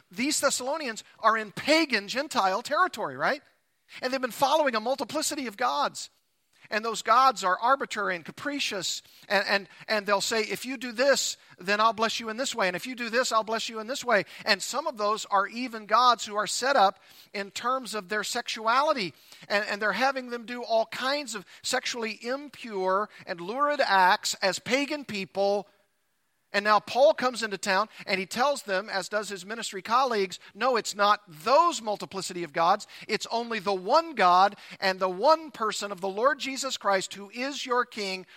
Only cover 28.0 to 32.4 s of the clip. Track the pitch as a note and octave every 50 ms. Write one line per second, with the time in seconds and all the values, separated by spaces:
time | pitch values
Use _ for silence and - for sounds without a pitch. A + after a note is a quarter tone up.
28 | F3 - G3+ F#3 F#3+ F3 - A3 B3+ C#4+ C#4+ B3 - G#3 F#3+ F#3 G#3 A3 F#3+ G3
29 | F3 - G#3 G#3+ G#3+ F3+ G3+ F#3+ E3+ G3 A3 A#3 G#3+ - - F#3+ F3+ - A3 B3
30 | C#4 C4 A#3+ G#3 G3 F#3 F3 - - - _ G3 A3 C4 B3+ A3 - - - G3
31 | G3+ G3+ G#3 G3+ - - E3 D3+ D#3 A3 B3+ D4+ E4+ F4 D#4 A3 A3 A3 G#3 F#3
32 | F#3+ D#3 - G3 F3 - F#3+ F3+